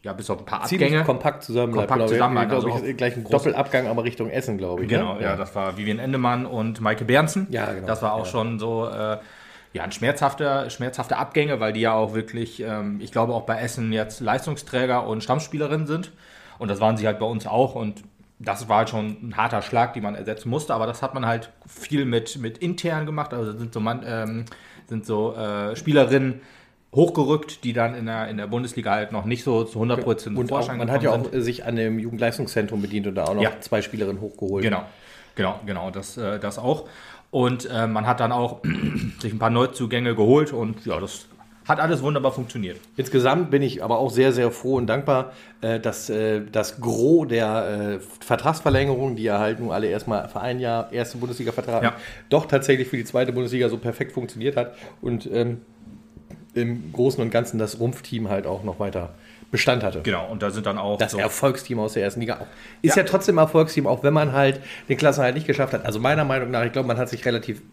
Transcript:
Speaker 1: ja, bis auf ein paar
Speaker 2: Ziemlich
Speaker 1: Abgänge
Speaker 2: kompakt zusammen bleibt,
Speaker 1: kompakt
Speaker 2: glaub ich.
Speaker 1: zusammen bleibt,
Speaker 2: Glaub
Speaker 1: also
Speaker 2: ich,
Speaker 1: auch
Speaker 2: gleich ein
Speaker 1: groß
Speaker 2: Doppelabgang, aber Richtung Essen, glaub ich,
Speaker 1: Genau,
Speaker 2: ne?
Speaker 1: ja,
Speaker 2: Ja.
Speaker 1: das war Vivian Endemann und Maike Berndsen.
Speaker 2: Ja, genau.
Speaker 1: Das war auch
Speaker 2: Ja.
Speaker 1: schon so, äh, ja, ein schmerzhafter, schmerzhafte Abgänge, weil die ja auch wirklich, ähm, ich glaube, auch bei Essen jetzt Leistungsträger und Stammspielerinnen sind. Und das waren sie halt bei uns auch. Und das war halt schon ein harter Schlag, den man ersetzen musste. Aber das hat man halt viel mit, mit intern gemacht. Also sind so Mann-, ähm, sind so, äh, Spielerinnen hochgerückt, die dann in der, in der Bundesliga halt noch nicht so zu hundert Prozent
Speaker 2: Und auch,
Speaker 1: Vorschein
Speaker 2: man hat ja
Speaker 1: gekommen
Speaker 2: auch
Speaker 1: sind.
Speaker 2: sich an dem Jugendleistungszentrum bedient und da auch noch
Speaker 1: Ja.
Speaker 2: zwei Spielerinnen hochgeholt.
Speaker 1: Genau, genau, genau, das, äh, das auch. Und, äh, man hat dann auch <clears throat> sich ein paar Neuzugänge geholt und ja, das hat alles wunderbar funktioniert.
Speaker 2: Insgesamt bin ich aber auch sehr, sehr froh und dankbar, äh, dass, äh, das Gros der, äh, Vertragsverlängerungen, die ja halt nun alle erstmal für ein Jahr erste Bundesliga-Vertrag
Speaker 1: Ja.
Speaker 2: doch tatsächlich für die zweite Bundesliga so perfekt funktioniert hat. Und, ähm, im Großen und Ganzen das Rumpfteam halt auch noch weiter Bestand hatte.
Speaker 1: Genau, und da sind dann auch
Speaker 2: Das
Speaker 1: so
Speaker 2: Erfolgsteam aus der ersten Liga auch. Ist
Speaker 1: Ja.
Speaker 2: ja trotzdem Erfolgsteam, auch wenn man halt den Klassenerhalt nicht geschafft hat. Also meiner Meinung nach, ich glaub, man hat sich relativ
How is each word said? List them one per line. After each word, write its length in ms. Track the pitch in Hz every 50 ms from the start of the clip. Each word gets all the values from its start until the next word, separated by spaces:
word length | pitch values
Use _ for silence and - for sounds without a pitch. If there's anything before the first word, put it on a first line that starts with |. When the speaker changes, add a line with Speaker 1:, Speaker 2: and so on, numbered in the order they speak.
Speaker 1:
ja, 100 | _ 101
bis 160 | 98 98 107 -
auf 80 | 101 85
ein 40 | -
paar 200 | - - - -
Speaker 2:
Ziemlich 240 | - 175 190 - 139
Speaker 1:
Abgänge 160 | 156 156 160
Speaker 2:
kompakt 380 | 156 127 123 - 151 143 -
zusammen 300 | - - 113 120 120 117
bleibt, 160 | 113 110 104 -
Speaker 1:
kompakt 100 | 135 120
Speaker 2:
glaub 80 | 113 110
ich. 60 | 110
Speaker 1:
zusammen 180 | 120 127 127 131
bleibt, 160 | 113 104 104
Speaker 2:
Glaub 140 | 135 127 117
Speaker 1:
also 220 | 120 120 117 -
Speaker 2:
ich, 60 | 123
Speaker 1:
auch 40 | 131
Speaker 2:
gleich 200 | 120 127 120 120
ein 80 | 123 113
Speaker 1:
groß 80 | -
Speaker 2:
Doppelabgang, 540 | - 139 - 151 - - 139 - - 131 127 107
aber 160 | 117 120 113
Richtung 240 | 120 117 - 117 -
Essen, 280 | - 127 127 - 107 95
glaub 220 | 95 87 90 -
ich, 80 | 123 107
Speaker 1:
Genau, 260 | 120 107 - 92 98
Speaker 2:
ne? 80 | 101
Speaker 1:
ja, 80 | 110 98
Speaker 2:
Ja. 60 | 98
Speaker 1:
das 180 | 98 98 - -
war 220 | 104 95 95 90 98
Vivian 200 | 104 107 107 113
Endemann 460 | 123 131 135 135 123 123 123 123 127
und 340 | - 127 113 110 113 113 110
Maike 220 | 113 107 110 110 117
Berndsen. 400 | 107 123 139 156 156 - 196 190 -
Speaker 2:
Ja, 220 | 127 113 104 104
genau. 140 | 104 95 95
Speaker 1:
Das 160 | 107 110 110
war 100 | 120 107
auch 60 | 107 110 110
Speaker 2:
Ja. 40 | 113
Speaker 1:
schon 280 | - 120 110 117 117 107
so, 280 | 107 117 117 113 113
äh, 300 | 117 104 107 107 107 107 107 - - - - - - - - - _
ja, 100 | _ 82
ein 100 | 82 95
schmerzhafter, 760 | 101 - 117 123 143 - 151 - - - 151 143 139 139 131 117
schmerzhafte 460 | - - 123 127 - - 120 - - -
Abgänge, 400 | 143 - - 151 147 151 143 113
weil 120 | 110 107 107
die 60 | 110
ja 120 | 113 113
auch 220 | 110 110 110 107 107
wirklich, 460 | 110 110 - - 117 117 113 - -
ähm, 360 | 110 110 107 107 104 104 101 101
ich 80 | 117 113
glaube, 220 | - 120 117 120 120
auch 80 | 113
bei 160 | - - 113 110
Essen 340 | 120 120 - - 113 110
jetzt 280 | 110 110 107 107 - -
Leistungsträger 840 | 127 107 113 131 - - - 143 - - - 127 127 127 123 123 110
und 160 | 104 110 110
Stammspielerinnen 640 | 107 - 127 151 151 - - 147 151 143 147 156 156
sind. 260 | 143 151 165 185 - - _ - - - - - - - -
Und 100 | 117 104
das 100 | 101 95
waren 160 | 110 110 113
sie 100 | 107 107
halt 120 | 110 107 107
bei 80 | 113
uns 200 | 110 117 110 -
auch. 280 | - 107 117 135 127 -
Und 280 | 120 113 104 104 - - - _ _ - _ _ _
das 300 | 117 107 98 101 123 110
war 80 | 104 104
halt 120 | 113 113
schon 260 | 120 113 107 107 107 -
ein 140 | - 117 104
harter 240 | - 110 117 113 104
Schlag, 320 | 98 - - 117 120 120
den 100 | - 117 104
man 100 | 104 104
ersetzen 340 | 104 101 107 107 - - 120
musste. 240 | 120 - 123 -
Aber 140 | 120 113 110
das 160 | 113 117 -
hat 100 | - 135
man 140 | - 135 120
halt 240 | 117 117 117 113 - - _ _
viel 400 | - - - - - 147 143 139
mit, 320 | 127 117 117 110 - - 139
mit 180 | 120 113 113 -
intern 460 | 180 170 151 - - 170 160 156 156
gemacht. 300 | 151 151 151 147 - 123
Also 180 | 120 113 107 104 113
sind 160 | 120 113 -
so 60 | 117
Mann-, 240 | 107 110 120 127 -
ähm, 380 | 123 117 113 110 107 113 113 117 117 - - - - - - -
sind 180 | _ 117 110 107
so, 300 | - 110 104 107 120 -
äh, 420 | 113 110 104 104 104 101 104 113
Spielerinnen 640 | - - 160 147 147 131 117 131 139 131 131 123 - - - - - - _ _ _ _ _ -
hochgerückt, 680 | 135 165 165 - 165 147 127 151 151 151 - - - -
die 80 | 123 113
dann 200 | 120 117 117 123
in 120 | 123 113
der, 220 | 113 113 113 113 110
in 80 | 110 104
der 80 | 104
Bundesliga 460 | 101 110 120 127 117 - 123 107 107
halt 200 | 101 107 107 104
noch 120 | - 104 90
nicht 180 | 110 120 117 -
so 200 | 143 123 113 113
zu 140 | 113 - 110
hundert 240 | 113 120 123 120
Prozent 360 | 120 123 110 - - 113 104 120
Speaker 2:
Und 80 | 123
auch, 100 | 120 135
Speaker 1:
Vorschein 220 | 139 135 - 127 120
Speaker 2:
man 120 | 117 113
hat 120 | 131 139
ja 80 | - 117
Speaker 1:
gekommen 160 | 110 117 120 120
Speaker 2:
auch 40 |
Speaker 1:
sind. 100 | - 131
Speaker 2:
sich 220 | 117 120 120 - -
an 100 | 117 117
dem 220 | 113 113 110 110 113
Jugendleistungszentrum 840 | 110 117 117 107 120 117 117 - 135 - - 117 104 101 113 104
bedient 260 | 101 98 104 107 98
und 80 | 101 95
da 80 | 95 82
auch 100 | 92 98
noch 80 | 104
Speaker 1:
Ja. 180 | 104 107 - -
Speaker 2:
zwei 220 | - - - 107
Spielerinnen 400 | 101 - - 107 104 98 101 95
hochgeholt. 400 | 107 104 - - 104 95 98 98 98
Speaker 1:
Genau, 180 | 110 101 92 90 - - - - - - - - - _
genau, 260 | - 101 92 101 107 107
genau, 240 | 104 98 87 87 95
das, 260 | 92 98 95 - -
äh, 220 | 120 113 98 104 104
das 200 | 104 101 101 -
auch. 300 | 113 123 151 151 - - - - - - - - - _
Und, 380 | - 135 123 123 127 120 - -
äh, 160 | 123 117 113
man 200 | 113 110 107 107
hat 140 | 120 127 -
dann 120 | 117 113
auch 300 | 123 123 120 120 - -
<clears throat> 560 | - - 165 - - 147 151 - 117 113 - -
sich 120 | - 113
ein 60 | 107 107
paar 120 | 113 113
Neuzugänge 640 | 117 120 127 127 - - 127 113 120 120 123 120 113
geholt 380 | 104 104 110 131 147 156 147
und 340 | 143 117 113 110 110 104 -
ja, 120 | 117 87 82
das 260 | 92 - - - - - - _ - _ - - - -
hat 120 | 151 147
alles 200 | 151 165 170 135
wunderbar 280 | - 143 147 143 131 135
funktioniert. 480 | 127 - 127 117 - 123 101 90 87 - - - _
Speaker 2:
Insgesamt 540 | - - - - 131 120 127 139 170 180 156
bin 100 | 139 113
ich 220 | 110 123 - 87
aber 160 | 85 110 113 113
auch 120 | 135 131
sehr, 220 | 107 117 131 135
sehr 200 | 123 123 123 117
froh 240 | - - - 127 135
und 100 | 127 123
dankbar, 460 | 107 110 135 139 151 139 127 131 131 - - - - - _
äh, 200 | - 113 113 113
dass, 280 | 113 117 104 - - -
äh, 340 | 113 107 110 110 107 107 104 104
das 300 | - 110 104 - - -
Gros 460 | - 120 113 110 117 143 165 170 156
der, 720 | 127 117 117 113 107 110 113 104 87 104 104 104 104 101
äh, 280 | 95 - - - - -
Vertragsverlängerungen, 920 | - 127 123 - 147 160 160 - 156 135 135 139 139 135 123 135 135 123
die 80 | 110 110
ja 140 | 110 101 101
halt 180 | 107 107 117 117
nun 140 | 120 113
alle 160 | 82 98 110 98
erstmal 400 | 87 107 - - 107 101 - -
für 120 | - -
ein 200 | - 127 123 127
Jahr 320 | 127 120 117 117 113 -
erste 260 | - 120 120 117 - 123
Bundesliga-Vertrag 640 | 120 123 120 120 123 113 - - - - 117 113
Speaker 1:
Ja. 100 | 117 120 - - - - - - - -
Speaker 2:
doch 160 | 135 143 151
tatsächlich 420 | - 147 139 139 - 139 131 131 131
für 80 | -
die 80 | 127 113
zweite 280 | - - 127 127 127
Bundesliga 360 | 123 123 127 117 120 127 123 117
so 80 | 117 113
perfekt 340 | 113 120 117 - 147 -
funktioniert 440 | - 131 120 113 - 113 113 135 135
hat. 200 | 131 120 - - - - - - -
Und, 260 | - 123 120 110 - 131
ähm, 320 | - 117 117 120 120 117 - _ - _ - - - - - - - - - - - - - - -
im 360 | 120 120 117 120 120 - 78
Großen 300 | 78 - 123 135 131 -
und 80 | 120 113
Ganzen 280 | 110 117 117 117 - 110
das 200 | 110 107 - 110
Rumpfteam 500 | 117 123 123 - - - - 117 113 98
halt 180 | 101 98 98
auch 180 | 73 92 98 98
noch 160 | 104 95 -
weiter 340 | 104 98 92 92 85 85 - - - - - - - -
Bestand 320 | - 120 - 143 127 120 104
hatte. 160 | 98 87 80
Speaker 1:
Genau, 240 | 78 110 98 87 85 92
und 140 | 113 101
da 80 | 104 101
sind 160 | 98 110 101
dann 100 | 104 98
auch 220 | 95 98 101 104 104
Speaker 2:
Das 140 | 110 107
Speaker 1:
so 60 | - 101
Speaker 2:
Erfolgsteam 600 | 104 104 - - - 139 127 135 - - 123 113
aus 140 | 107 110
der 100 | - 120
ersten 180 | 98 101 101 120
Liga 180 | 117 110 113 -
auch. 60 | - - - - - - - -
Ist 140 | - - 143
Speaker 1:
Ja. 60 | 196
Speaker 2:
ja 60 | 185 190
trotzdem 300 | 185 190 190 - 185 165
Erfolgsteam, 480 | 156 156 - 160 156 156 - 151 135
auch 160 | - 127 120
wenn 100 | - 143
man 200 | 147 156 123 123
halt 280 | 127 139 139 135 135 135 - - - - - -
den 80 | 139
Klassenerhalt 400 | - - 147 131 143 135 123 127
nicht 100 | 151 156
geschafft 260 | - 131 - 139 123
hat. 120 | - 110 -
Also 140 | - 104 107
meiner 240 | 117 131 151 151 151
Meinung 260 | 135 131 135 127 120
nach, 140 | 127 117 117
ich 80 | 120
glaub, 120 | 117 135 127
man 100 | 123 120 117
hat 100 | 127 120
sich 160 | - 117 -
relativ 380 | 127 117 113 - - 107 101 - -